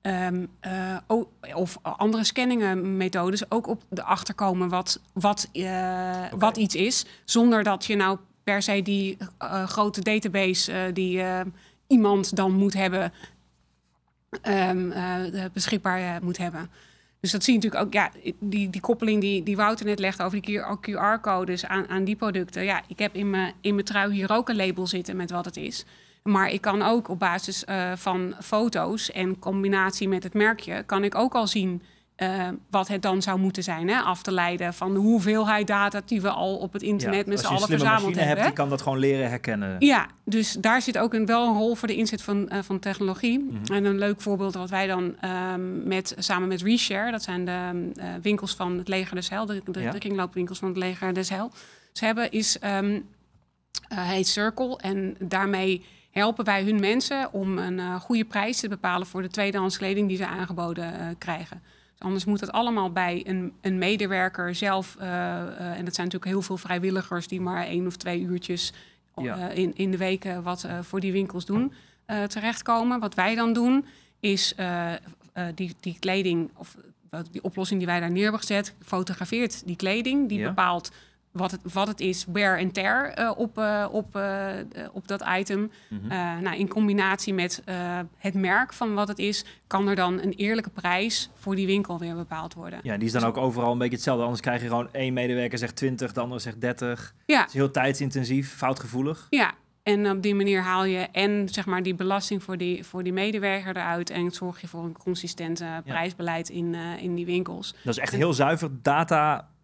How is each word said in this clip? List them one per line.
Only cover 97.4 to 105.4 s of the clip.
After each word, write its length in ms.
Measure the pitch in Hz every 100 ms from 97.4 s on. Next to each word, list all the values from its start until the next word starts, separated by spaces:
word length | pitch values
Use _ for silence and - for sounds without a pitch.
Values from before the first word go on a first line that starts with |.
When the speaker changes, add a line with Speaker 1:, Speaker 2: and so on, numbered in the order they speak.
| 196
Speaker 2:
is 60 |
heel 180 | 135 139
tijdsintensief, 800 | 139 135 139 139 135 120 135 135 -
foutintensief. 720 | 131 135 113 123 139 160 -
Speaker 1:
Ja, 220 | 285 196 - _ _
en 260 | - 202 208
op 100 | 196
die 120 | 202 202
manier 260 | 196 196
haal 240 | 185 185 190
je 120 | 185 185
en, 380 | - 202 208 196
zeg 140 | 208 190
maar, 180 | 185
die 120 | 185 180
belasting 480 | 190 196 196 202
voor 140 | 185 185
die, 260 | 180 180
voor 200 | 170 180
die 100 | 180
medewerker 640 | 185 202 214 196 196 190 185
eruit 320 | 170 170 170
en 220 | 175 175
zorg 300 | 175 185 175
je 60 | 175
voor 160 | 170
een 140 | 170 160
consistent, 640 | - 180 175 -